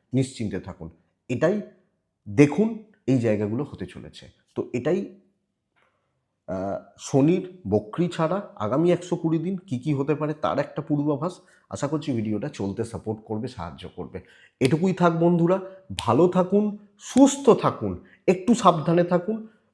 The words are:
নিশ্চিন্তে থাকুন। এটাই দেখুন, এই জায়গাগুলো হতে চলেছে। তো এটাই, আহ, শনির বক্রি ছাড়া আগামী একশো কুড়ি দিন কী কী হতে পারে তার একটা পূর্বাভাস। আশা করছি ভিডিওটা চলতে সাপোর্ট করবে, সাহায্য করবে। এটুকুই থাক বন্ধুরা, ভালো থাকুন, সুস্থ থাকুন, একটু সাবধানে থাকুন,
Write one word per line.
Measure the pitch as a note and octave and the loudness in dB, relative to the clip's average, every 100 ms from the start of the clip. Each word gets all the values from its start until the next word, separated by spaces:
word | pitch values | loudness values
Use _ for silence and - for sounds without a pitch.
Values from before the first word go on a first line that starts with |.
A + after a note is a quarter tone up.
| _ | _
নিশ্চিন্তে | B2+ C3 - G2+ F#2 | -2 -2 -4 -8 -8
থাকুন। | F2+ E2 D#2+ - _ _ - | -10 -14 -16 -18 _ _ -8
এটাই | B2 D#3+ G#3 - _ _ _ _ _ - | -2 0 0 -6 _ _ _ _ _ -2
দেখুন, | G2+ D3 E3 A3+ G#3+ - _ - | 4 4 4 0 -2 -14 _ -2
এই | C3 | 0
জায়গাগুলো | A2+ G#2 G#2 A2+ | 2 0 -2 -4
হতে | C#3+ - F2+ | -8 -10 -14
চলেছে। | - C2 - C2 _ _ - | -14 -18 -20 -20 _ _ -10
তো | - | -6
এটাই, | - D#3 G3 - - _ _ _ _ _ _ _ _ _ _ _ _ - | -4 -2 -2 -4 -14 _ _ _ _ _ _ _ _ _ _ _ _ -10
আহ, | F#2+ G2 F#2 - - | -8 -6 -8 -10 -18
শনির | - C#3 D3 F#3 - - G2 | -2 2 4 2 -2 -10 0
বক্রি | G#3 - - E3+ | 0 0 -4 -4
ছাড়া | - D#3+ F#3+ G3+ - | -2 -2 -2 -6 -8
আগামী | G#2+ C3 F3 | -2 2 2
একশো | F3 - F3 | 2 0 -4
কুড়ি | E3 D#3+ | 0 -2
দিন | E3+ F#3+ | -2 -6
কী | - B2 | -6 -6
কী | D3+ | -2
হতে | C#3 C#3 D3 | -2 0 -2
পারে | D3+ | -2
তার | D3+ F#2+ C#3+ | -4 -2 -2
একটা | C#3+ - | -4 -6
পূর্বাভাস। | C#3+ D3 D3 C#3 F3 F#3 _ _ - | -4 -2 0 -2 -4 -8 _ _ -14
আশা | G#2 C#3+ | -6 -4
করছি | D3+ D3 | -4 -4
ভিডিওটা | A#2 G#2+ G#2 D3 | -4 -2 -4 -6
চলতে | - G2 G2 | -6 -6 -4
সাপোর্ট | G#2+ F2+ A2 G#2+ - | -6 -8 -8 -8 -6
করবে, | A2 B2 | -8 -8
সাহায্য | - E2+ C2+ F2 | -10 -12 -12 -16
করবে। | - D#2+ F#2 - - _ - | -14 -12 -12 -16 -20 _ -2
এটুকুই | C3 D#3 F#3+ | 0 2 0
থাক | F3+ F3 | 2 2
বন্ধুরা, | E3 E3+ F3 E3+ F#3 - - - F#2+ | 4 4 4 4 2 -2 -16 -14 -6
ভালো | - A#2+ F3+ | 2 4 4
থাকুন, | F3+ F3+ G3+ G#3 G3+ - _ | 4 2 2 0 -4 -14 _
সুস্থ | - B3 C4+ - - | 0 6 6 6 4
থাকুন, | F#3 C#3+ - G#2 D#2+ - _ - | 4 4 -2 -4 -6 -12 _ 0
একটু | F3+ - | 0 2
সাবধানে | A3 F#3 E3 D3+ E3+ | 4 4 4 2 2
থাকুন, | F3 F3+ F3 A3 - _ _ | 2 0 -2 -8 -8 _ _